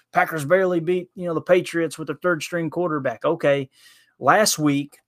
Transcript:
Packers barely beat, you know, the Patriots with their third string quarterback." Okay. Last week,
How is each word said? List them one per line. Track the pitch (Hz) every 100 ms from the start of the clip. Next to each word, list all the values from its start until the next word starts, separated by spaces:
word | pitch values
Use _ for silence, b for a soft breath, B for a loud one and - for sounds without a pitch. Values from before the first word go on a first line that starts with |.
| _
Packers | 175 180 160
barely | 139 185 185 175
beat, | 160 180 180
you | - 175
know, |
the | 160
Patriots | 156 180 - 170 165 -
with | 156
their | 147
third | 180 165
string | - 175 160
quarterback." | 170 175 151 131 110
Okay. | 143 170 147 143 131 b b b b -
Last | 131 185 208 -
week, | 151 143 147 _